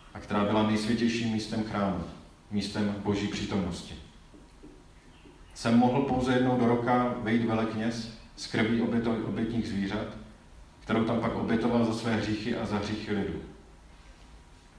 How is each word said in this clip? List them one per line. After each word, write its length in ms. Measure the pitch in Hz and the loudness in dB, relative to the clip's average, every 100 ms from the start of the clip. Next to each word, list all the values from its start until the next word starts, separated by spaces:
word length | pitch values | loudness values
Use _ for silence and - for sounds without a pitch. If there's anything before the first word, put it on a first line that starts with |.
| - | -16
a 60 | 104 | -12
která 240 | - 101 | -2 2
byla 180 | 101 107 | 4 4
nejsvětějším 720 | 107 107 113 110 117 117 113 | 4 2 2 2 2 2 0
místem 320 | 110 - 113 | -2 -2 -4
chrámu, 400 | 107 104 98 85 80 - - - - | -2 0 0 0 -6 -10 -18 -20 -6
místem 440 | 101 95 110 101 101 | -4 -2 0 -2 0
Boží 240 | 101 101 101 | -2 0 0
přítomnosti. 680 | - - 101 85 - - - - - - - - - - - - - - - - - - | -2 -2 -2 -2 -4 -10 -14 -16 -20 -20 -20 -20 -20 -20 -20 -20 -20 -20 -20 -20 -20 -20
Sem 240 | - 120 117 | -4 4 6
mohl 240 | 127 139 | 6 4
pouze 300 | 135 127 127 | 2 2 2
jednou 240 | 123 127 120 | 4 4 4
do 100 | 117 | 4
roka 480 | 120 120 123 120 113 | 4 4 4 2 0
vejít 220 | 104 117 | 0 2
velekněz 760 | 113 110 110 107 117 - - - - - | 2 0 0 -2 -2 -4 -8 -12 -18 -14
s 100 | - | -4
krví 360 | - 113 117 | 0 2 2
oběto-, 440 | - 117 120 113 107 | 2 0 0 -2 -2
obětních 400 | 101 113 113 95 | -2 -2 -2 -2
zvířat, 380 | 98 98 107 - - - - - - - - | -2 -2 -2 -6 -10 -16 -20 -20 -20 -20 -12
kterou 240 | - 117 | -2 0
tam 160 | 113 117 | 2 0
pak 140 | 113 | 0
obětoval 500 | 101 101 117 120 120 | -2 0 2 2 4
za 100 | 107 | 2
své 220 | 110 117 104 | 0 0 0
hříchy 400 | 104 107 123 117 | 0 -2 -2 -4
a 100 | 101 | -2
za 120 | 101 | -2
hříchy 340 | 104 107 - | -2 -4 -4
lidu. 300 | 98 85 78 - - - - - - - - - - - - - | -2 -2 -6 -10 -16 -20 -20 -20 -20 -20 -20 -20 -20 -20 -20 -20